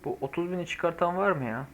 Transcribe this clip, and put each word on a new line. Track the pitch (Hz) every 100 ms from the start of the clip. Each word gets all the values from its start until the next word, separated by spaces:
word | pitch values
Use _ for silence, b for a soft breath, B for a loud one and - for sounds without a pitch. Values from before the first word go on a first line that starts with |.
Bu | - -
otuz | 139 - 175
bini | 180 170
çıkartan | - 170 165 175 180
var | 202
mı | 170 123
ya? | 113 143